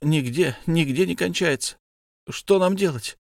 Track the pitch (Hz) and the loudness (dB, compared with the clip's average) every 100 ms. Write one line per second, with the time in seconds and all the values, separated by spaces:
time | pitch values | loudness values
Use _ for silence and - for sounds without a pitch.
0 | 147 156 123 139 156 - - 165 139 131 | 0 0 0 0 0 0 0 0 2 0
1 | 180 - 180 170 175 135 - - _ _ | 0 0 -2 0 -2 -2 -6 -12 _ _
2 | _ _ - - - 196 185 196 185 123 | _ _ -14 -6 2 4 4 2 0 -2
3 | - - _ | -8 -14 _